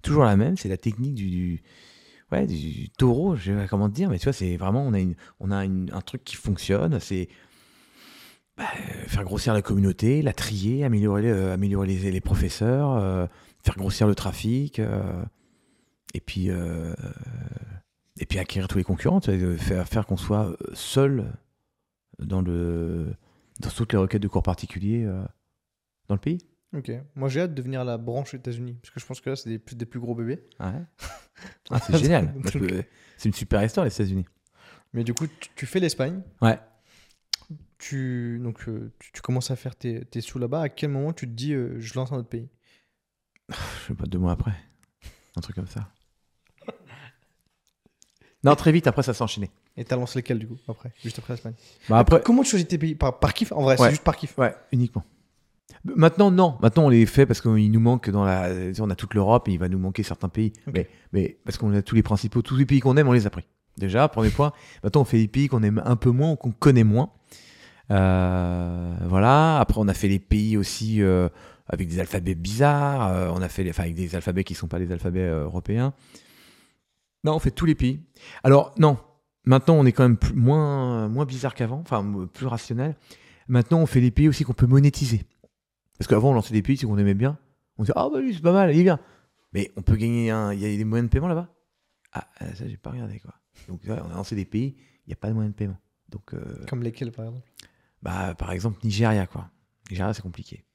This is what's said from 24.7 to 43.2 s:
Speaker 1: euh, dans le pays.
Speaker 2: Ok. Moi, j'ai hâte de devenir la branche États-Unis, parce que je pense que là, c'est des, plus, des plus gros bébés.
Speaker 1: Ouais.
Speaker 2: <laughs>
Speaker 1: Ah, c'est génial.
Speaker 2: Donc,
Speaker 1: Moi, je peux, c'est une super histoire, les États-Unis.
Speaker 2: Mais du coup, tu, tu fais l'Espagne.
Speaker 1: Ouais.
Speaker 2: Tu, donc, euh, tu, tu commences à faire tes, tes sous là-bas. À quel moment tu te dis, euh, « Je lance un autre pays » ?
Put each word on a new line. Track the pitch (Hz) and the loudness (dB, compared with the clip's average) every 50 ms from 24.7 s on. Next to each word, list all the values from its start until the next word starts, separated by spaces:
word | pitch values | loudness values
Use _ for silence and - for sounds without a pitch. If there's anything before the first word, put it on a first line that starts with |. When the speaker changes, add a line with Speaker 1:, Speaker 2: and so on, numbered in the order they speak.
| - 87 95 101 113 117 117 | -10 -6 -4 -2 -2 -2 -2
Speaker 1:
euh, | 104 92 92 98 - _ _ _ _ _ _ _ _ _ _ _ _ _ _ _ | -4 -4 -6 -8 -10 _ _ _ _ _ _ _ _ _ _ _ _ _ _ _
dans | _ 101 | _ -4
le | 101 | -4
pays. | - 143 165 180 _ _ _ _ _ _ - | -2 -4 -6 -6 _ _ _ _ _ _ -12
Speaker 2:
Ok. | 151 127 - 117 123 139 147 _ | -12 -10 -10 -12 -12 -12 -16 _
Moi, | 135 135 135 | -8 -6 -4
j'ai | 127 147 | -4 -4
hâte | 180 180 | -4 -4
de | 156 | -6
devenir | 135 123 127 135 131 127 | -8 -8 -8 -8 -6 -6
la | 123 120 117 | -6 -8 -8
branche | 117 117 117 131 139 - - | -8 -8 -8 -8 -8 -10 -14
États-Unis, | 127 127 127 120 117 120 123 120 120 _ | -14 -12 -10 -10 -10 -10 -12 -14 -16 _
parce | - _ | -20 _
que | 127 | -20
je | - | -16
pense | _ 127 - | _ -18 -12
que | _ 135 | _ -10
là, | 131 | -10
c'est | 131 - 113 | -8 -8 -10
des, | 113 110 | -10 -10
plus, | _ - 127 | _ -16 -14
des | 117 117 | -14 -14
plus | 113 - 123 | -12 -10 -12
gros | 117 120 120 | -8 -8 -8
bébés. | 117 117 113 139 175 _ _ _ _ | -6 -6 -8 -8 -10 _ _ _ _
Speaker 1:
Ouais. | - 92 98 147 175 - _ _ | -10 -8 -8 -10 -12 -16 _ _
Speaker 2:
<laughs> | - - - - _ _ _ _ - - - _ _ - | -18 -18 -18 -18 _ _ _ _ -20 -20 -20 _ _ -4
Speaker 1:
Ah, | - 123 | -4 -4
c'est | - - - 160 | -2 0 0 2
génial. | 147 143 175 143 90 143 143 | 4 4 2 2 2 0 -4
Speaker 2:
Donc, | 135 131 | -4 -6
Speaker 1:
Moi, | 104 - | -4 -4
je | 85 | -2
peux, | 98 90 92 92 - _ _ _ _ _ _ _ | -4 -2 -4 -4 -8 _ _ _ _ _ _ _
c'est | - 110 | -4 -4
une | 101 | -2
super | - - - - 104 101 | -2 -4 0 0 2 2
histoire, | 113 - - 185 | 0 0 0 -2
les | - - | -2 0
États-Unis. | - 113 95 95 95 90 _ _ _ _ _ _ _ _ - - _ _ _ - | -2 -2 -2 -2 -4 -4 _ _ _ _ _ _ _ _ -20 -20 _ _ _ -6
Speaker 2:
Mais | 120 117 | -6 -4
du | 117 120 | -4 -4
coup, | - 160 | -4 -6
tu, | 156 - _ - - _ | -8 -8 _ -20 -20 _
tu | - - | -12 -12
fais | - - 190 | -4 -2 -2
l'Espagne. | 180 160 147 - 131 139 175 190 190 - _ _ | 0 0 -2 -2 -4 -4 -4 -8 -12 -14 _ _
Speaker 1:
Ouais. | 120 113 - - - _ _ _ _ _ _ _ _ _ _ _ _ _ - - _ _ 160 151 - _ _ _ | 2 2 2 0 -4 _ _ _ _ _ _ _ _ _ _ _ _ _ -12 -12 _ _ -20 -20 -20 _ _ _
Speaker 2:
Tu, | - - 143 135 131 127 123 120 120 120 117 117 123 | -14 -10 -8 -8 -6 -6 -6 -6 -6 -8 -8 -8 -8
donc, | 117 110 - - - | -10 -10 -10 -12 -10
euh, | 110 110 117 113 _ _ | -10 -10 -12 -14 _ _
tu, | - - _ | -20 -20 _
tu | - | -16
commences | - - 127 127 127 - | -6 -4 -4 -4 -4 -6
à | 131 | -8
faire | 123 - 131 120 | -8 -8 -12 -14
tes, | _ - 123 113 113 - | _ -10 -8 -8 -8 -10
tes | - - 120 | -10 -10 -12
sous | 113 - - 131 | -12 -10 -8 -8
là-bas. | 123 120 131 160 160 | -6 -4 -4 -4 -4
À | 143 | -6
quel | - - - 147 | -6 -6 -6 -4
moment | 139 135 139 156 165 | -4 -4 -4 -6 -6
tu | - - | -8 -10
te | 123 117 | -12 -10
dis, | 117 123 147 147 | -8 -6 -4 -4
euh, « | 135 123 - - 113 | -4 -4 -6 -8 -10
Je | 113 117 - | -12 -10 -8
lance | 135 131 120 143 | -8 -8 -6 -6
un | |
autre | 131 117 - | -8 -8 -8
pays » ? | - 117 120 135 _ _ _ _ _ _ _ _ _ _ _ _ _ _ | -10 -12 -12 -14 _ _ _ _ _ _ _ _ _ _ _ _ _ _